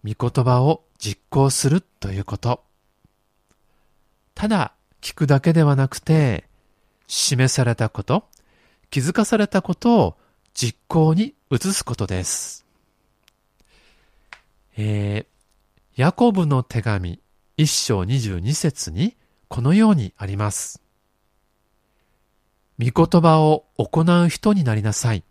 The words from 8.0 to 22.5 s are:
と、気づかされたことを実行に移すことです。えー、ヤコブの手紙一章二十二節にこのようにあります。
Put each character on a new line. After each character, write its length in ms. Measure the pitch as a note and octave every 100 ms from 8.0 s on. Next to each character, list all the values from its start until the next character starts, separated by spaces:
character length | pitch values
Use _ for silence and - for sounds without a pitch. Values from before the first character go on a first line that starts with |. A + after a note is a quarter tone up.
と、 240 | - E3 _ _ _ _ _ _ _
気 100 | -
づ 140 | C3+
か 120 | G3+
さ 120 | G#3+ G#3+
れ 100 | G#3
た 140 | F#3+
こ 140 | -
と 240 | F3 A#3+ A#3
を 180 | G#2+ - _ _ _
実 240 | - A#2 - _
行 260 | E3 D#3
に 200 | E3 A#3+ _ _
移 240 | C3 F#3+
す 100 | G3
こ 120 | -
と 100 | C#3
で 180 | G2+ F#2
す。 420 | F#2 - - - _ _ _ _ _ _ _ _ _ _ _ _ _ _ _ _ _ - _ _ _ -
え 480 | G#2+ G#2 G2+ G#2 - _ _ _ _ _ _
ー、 60 | -
ヤ 100 | C#3+
コ 200 | - A#3+
ブ 140 | F#3+
の 180 | D#3+ C3+
手 180 | - A#2
紙 400 | A2+ G2+ F2 E2+ _ _ _
一 120 | - D#3
章 360 | - - G#2
二 160 | F#2 C3+
十 200 | A2 F2+
二 140 | G2
節 380 | D#3 E3 - -
に 240 | E2 G3 _ _ _ _
こ 140 | -
の 120 | B2
よ 180 | G3 A3
う 40 |
に 180 | F3 F#2+ _
あ 80 |
り 100 | G2
ま 160 | G2+ G#2
す。 300 | - - - _ _ _ _ _ _ _ _ _ _ _ _ _ _ _ _ _